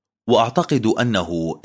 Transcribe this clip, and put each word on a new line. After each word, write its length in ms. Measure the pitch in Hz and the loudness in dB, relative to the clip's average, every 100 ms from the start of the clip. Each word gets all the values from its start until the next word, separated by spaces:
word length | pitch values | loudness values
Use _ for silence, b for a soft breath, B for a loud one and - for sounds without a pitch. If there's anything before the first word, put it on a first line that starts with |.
| _ _ - | _ _ 0
وأعتقد 600 | 113 113 147 170 135 107 | 2 2 0 0 0 0
أنه 720 | - 120 101 85 85 82 - | 0 0 -2 -2 -4 -4 -4